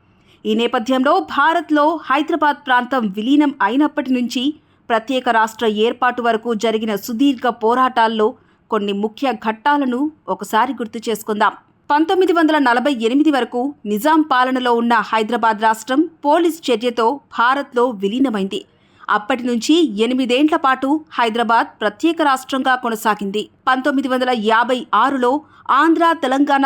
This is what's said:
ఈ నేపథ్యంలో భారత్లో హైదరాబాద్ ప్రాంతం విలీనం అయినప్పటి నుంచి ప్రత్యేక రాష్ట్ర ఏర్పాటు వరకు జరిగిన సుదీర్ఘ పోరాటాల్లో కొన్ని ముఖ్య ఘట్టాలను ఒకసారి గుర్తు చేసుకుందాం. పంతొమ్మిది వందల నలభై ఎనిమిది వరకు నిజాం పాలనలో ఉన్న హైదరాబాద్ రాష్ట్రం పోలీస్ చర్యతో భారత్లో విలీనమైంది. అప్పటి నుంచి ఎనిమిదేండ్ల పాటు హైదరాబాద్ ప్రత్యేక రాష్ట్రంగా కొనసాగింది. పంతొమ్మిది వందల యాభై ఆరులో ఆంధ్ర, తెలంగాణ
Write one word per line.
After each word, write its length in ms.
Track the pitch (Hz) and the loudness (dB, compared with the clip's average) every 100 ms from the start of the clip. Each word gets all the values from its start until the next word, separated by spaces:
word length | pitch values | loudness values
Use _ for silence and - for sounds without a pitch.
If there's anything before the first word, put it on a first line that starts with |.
| _ _ _ _ 214 | _ _ _ _ -2
ఈ 80 | 220 | 0
నేపథ్యంలో 520 | 233 254 226 262 269 370 311 | 0 0 0 0 2 2 0
భారత్లో 540 | - 302 339 - 294 294 330 - | 0 2 0 0 2 2 0 -2
హైదరాబాద్ 520 | 269 302 339 302 285 - | -2 0 0 0 -2 0
ప్రాంతం 400 | 247 240 269 220 196 | 0 0 -2 -2 -4
విలీనం 360 | 220 285 294 269 196 | 0 2 2 0 -2
అయినప్పటి 460 | 262 294 294 269 254 | 2 0 0 -2 -2
నుంచి 260 | 233 262 262 311 _ _ - | -2 -4 -4 -6 _ _ -4
ప్రత్యేక 360 | 226 220 254 247 226 | -2 0 -2 0 0
రాష్ట్ర 260 | 220 - 233 214 226 | 0 0 -2 2 0
ఏర్పాటు 340 | 247 247 240 233 | 0 -2 0 0
వరకు 260 | 220 233 220 233 | 0 -2 -2 -2
జరిగిన 300 | 220 220 202 202 | -2 -2 -6 -6
సుదీర్ఘ 400 | 226 277 247 247 233 | 0 0 2 -2 0
పోరాటాల్లో 680 | 220 247 262 247 226 226 214 254 _ _ - 220 | 0 2 2 2 0 2 0 -2 _ _ -6 -4
కొన్ని 200 | 202 196 | -2 -4
ముఖ్య 300 | 214 214 269 233 233 | -6 -4 -4 -4 -6
ఘట్టాలను 540 | 220 285 294 262 240 302 - - 185 | -4 0 0 0 -2 -4 -6 -10 -8
ఒకసారి 380 | 202 220 254 | -2 -2 -2
గుర్తు 280 | 240 226 233 226 | -4 -8 -8 -6
చేసుకుందాం. 440 | 214 - 214 208 - _ _ - | -6 -4 0 0 -2 _ _ -2
పంతొమ్మిది 420 | 294 320 381 370 349 | 0 2 2 2 2
వందల 180 | 311 302 262 | 2 2 2
నలభై 260 | 240 262 254 226 | 2 0 0 0
ఎనిమిది 220 | 269 311 269 | 2 2 2
వరకు 220 | 233 247 277 - 208 | -2 -4 -6 -6 -6
నిజాం 280 | 208 277 320 311 | -2 2 2 2
పాలనలో 420 | 254 254 262 247 233 | 2 0 0 0 0
ఉన్న 100 | 233 233 202 | 2 0 0
హైదరాబాద్ 500 | 226 214 233 226 214 220 | -2 -2 0 0 0 0
రాష్ట్రం 320 | 220 - 269 339 - 285 | 0 -2 0 0 -2 0
పోలీస్ 360 | 320 339 311 - | 2 2 -2 -2
చర్యతో 380 | 233 247 233 226 285 _ - | -2 -2 0 0 -2 _ -2
భారత్లో 480 | 240 277 277 240 247 202 196 | 0 0 -2 0 0 0 -4
విలీనమైంది. 580 | 247 269 214 196 - - _ _ _ - 208 | 0 0 -2 -4 -6 -12 _ _ _ -2 -2
అప్పటి 280 | - 254 247 | -2 -4 -2
నుంచి 260 | 240 220 330 302 202 233 | -2 2 2 2 0 -2
ఎనిమిదేండ్ల 520 | 254 262 247 302 330 | 0 0 2 2 2
పాటు 240 | 269 262 269 311 - - | 0 0 0 -2 -4 -4
హైదరాబాద్ 520 | 240 226 233 226 285 - | -2 0 0 0 0 -2
ప్రత్యేక 360 | 214 208 330 330 302 | -4 0 -2 0 0
రాష్ట్రంగా 440 | 262 - 269 269 254 | 0 -4 -2 0 0
కొనసాగింది. 600 | 247 220 233 202 196 208 - _ - | -2 -4 -2 -2 -4 -6 -8 _ -2
పంతొమ్మిది 420 | 262 285 277 269 | 0 0 -2 0
వందల 180 | 254 254 247 208 | -2 0 0 2
యాభై 280 | 220 240 254 - 202 | 2 2 -2 0 0
ఆరులో 300 | 254 269 247 294 - - - 254 | 2 0 0 -2 -6 -12 0 2
ఆంధ్ర, 220 | 320 320 330 320 | 4 4 2 2
తెలంగాణ 420 | 262 269 285 277 | 0 0 2 2